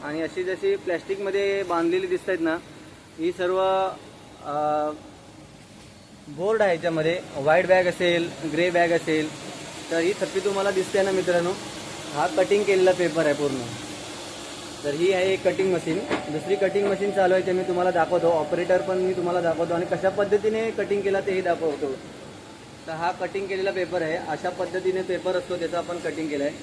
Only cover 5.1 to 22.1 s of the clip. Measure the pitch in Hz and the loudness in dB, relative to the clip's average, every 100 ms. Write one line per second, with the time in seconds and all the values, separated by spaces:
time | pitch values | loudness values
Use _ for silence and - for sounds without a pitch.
5.1 | - - - - - - - - - - | -20 -20 -20 -20 -20 -20 -20 -20 -20 -20
6.1 | - - 147 196 220 202 170 170 160 156 | -20 -14 -4 0 2 2 2 0 0 0
7.1 | 180 - 147 139 165 175 185 180 170 180 | 0 -4 -2 4 4 6 6 4 2 2
8.1 | 170 170 - 160 151 175 170 170 170 160 | 2 0 -4 -4 0 2 4 4 2 2
9.1 | 156 156 - - - - - - 165 170 | 0 0 -6 -12 -12 -12 -14 -4 0 0
10.1 | 202 185 190 196 190 196 190 185 196 196 | 0 -2 -2 0 0 2 0 0 2 2
11.1 | 185 175 175 175 202 - - - - - | 2 2 2 2 -2 -8 -10 -10 -10 -6
12.1 | 147 175 - 185 202 202 190 185 180 170 | -2 0 2 4 4 4 6 6 6 2
13.1 | 160 151 143 143 131 120 - - - - | 2 2 2 0 -2 -4 -8 -10 -12 -12
14.1 | - - - - - - - 143 147 180 | -12 -12 -12 -12 -12 -12 -8 -4 0 2
15.1 | 185 185 190 185 170 190 170 165 170 262 | 4 2 2 2 2 2 0 0 -2 -2
16.1 | 156 - 151 151 196 190 196 202 190 202 | -4 -4 -6 -2 0 2 2 2 2 0
17.1 | 196 180 185 185 185 180 175 180 175 160 | 2 4 4 2 0 0 2 2 2 2
18.1 | 175 165 165 151 170 175 185 190 185 185 | 4 4 2 2 0 2 2 2 0 0
19.1 | 180 175 175 170 160 170 170 180 170 190 | 0 0 0 0 0 0 0 0 0 0
20.1 | 190 202 208 214 220 226 214 190 202 196 | 2 2 2 2 0 -2 -2 0 0 2
21.1 | 190 190 190 175 165 160 143 143 127 - | 0 0 0 0 0 0 -2 -4 -6 -10